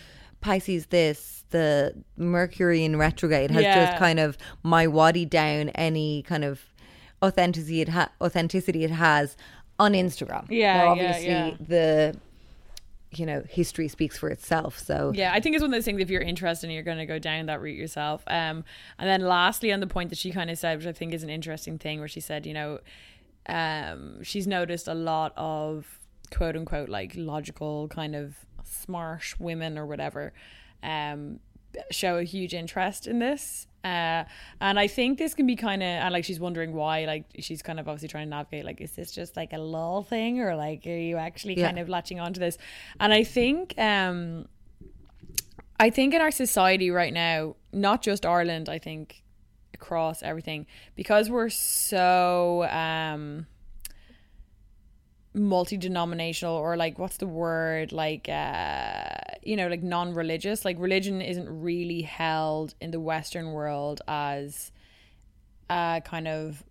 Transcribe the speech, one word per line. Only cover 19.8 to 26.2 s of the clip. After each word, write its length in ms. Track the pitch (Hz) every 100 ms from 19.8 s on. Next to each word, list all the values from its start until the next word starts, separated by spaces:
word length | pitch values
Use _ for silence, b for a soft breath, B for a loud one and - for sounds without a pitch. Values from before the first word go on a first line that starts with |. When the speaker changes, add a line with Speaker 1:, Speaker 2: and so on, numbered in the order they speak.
| 185
Speaker 2:
point 220 | 185 175
that 80 | 160
she 140 | 185
kinda 240 | 180 165 165
said, 240 | 165 156
which 80 | 170
I 40 |
think 220 | 160 165
is 100 | 165
an 60 | 156
interesting 480 | 160 160 156 170 160
thing, 220 | 151 151
where 80 | 151
she 120 | 165
said, 260 | - 151 156
you 80 |
know, 260 | 151 151 147 b b b b b _ -
um, 760 | 165 160 156 143 76 71 50
she's 220 | - 202 185
noticed 420 | 185 175 170 165
a 40 |
lot 400 | 165 165 156 156 -
of 600 | 156 156 156 156 - - _ -